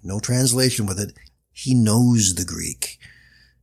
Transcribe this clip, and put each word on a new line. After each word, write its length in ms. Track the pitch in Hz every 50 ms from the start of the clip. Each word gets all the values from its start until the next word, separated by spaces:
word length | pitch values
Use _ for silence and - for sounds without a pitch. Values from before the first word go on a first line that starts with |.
| -
no 160 | 90 98 107
translation 680 | - - 120 127 131 127 120 127 131 127 123 - 107
with 140 | 95 92 95
it. 140 | 101 104 - - - _ _ _ _ _
He 220 | _ - - 131 131
knows 640 | 123 113 107 107 117 123 123 120 113 101 92 87
the 100 | 80 92
Greek, 540 | 82 82 - 73 73 - - - - - - - - - _ _ _ _ _ _ _ _ _